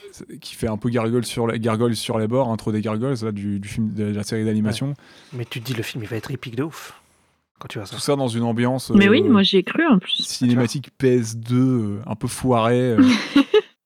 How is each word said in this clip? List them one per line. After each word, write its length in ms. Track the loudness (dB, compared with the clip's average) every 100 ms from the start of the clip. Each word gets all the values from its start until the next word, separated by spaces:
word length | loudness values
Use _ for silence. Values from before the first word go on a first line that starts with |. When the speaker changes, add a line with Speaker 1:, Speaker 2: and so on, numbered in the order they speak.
| -20
Speaker 1:
c'est, 260 | -18 -18 -18
qui 140 | -18
fait 140 | -6 -4
un 100 | -2
peu 120 | -2
gargoyle 340 | 0 0 0 -2
sur 220 | -2 -2
les, 120 | 0
gargoyle 360 | 0 0 0 -2
sur 240 | -2 -2
les 80 | 0
bords, 240 | 0 0
intro 200 | -2 -2
des 100 | -2
Gargoyles, 360 | -2 -4 -4 -4
là, 80 | -4
du, 280 | -4 -4 -6
du 80 | -6
film, 240 | -4 -4
de 120 | -2
la 180 | -4 -4
série 240 | -4 -2 0
d'animation. 440 | 0 0 -2 -4
Speaker 2:
Ouais. 40 | -8 -12 -20 -16
Mais 120 | -12 -10
tu 140 | -10
te 60 | -6
dis, 80 |
le 80 | -6
film, 220 | -6 -8
il 40 | -8
va 100 | -8
être 120 | -8
épique 260 | -10 -8 -6
de 60 |
ouf, 320 | -6 -8 -18 -20 _ _ _ _ _ -20
quand 100 | -14
tu 120 | -12
vois 80 | -10
ça. 80 | -6
Speaker 1:
Tout 60 |
ça 120 | 0 0
dans 120 | 0
une 160 | 0
ambiance, 480 | 0 2 0 0 2
Speaker 3:
Mais 180 | 6 6
oui, 140 | 6 6
Speaker 1:
euh, 60 |
Speaker 3:
moi, 100 | 4
j'ai 220 | 4 2
cru, 240 | 0 0 4
en 100 | 4
plus. 240 | 2 -4
Speaker 1:
cinématique 720 | -6 -2 2 2 2 -2 -10 -2
P 160 | 2 2
S 200 | 0 -6
deux, 180 | -2 2
euh, 420 | 4 2 0 -4 -6
un 80 |
peu 140 | -6 -6
foirée, 640 | -2 2 4 4 4 4
euh, 100 | 4
Speaker 3:
<laughs> 420 | 6 4 2 2 4 4 2 _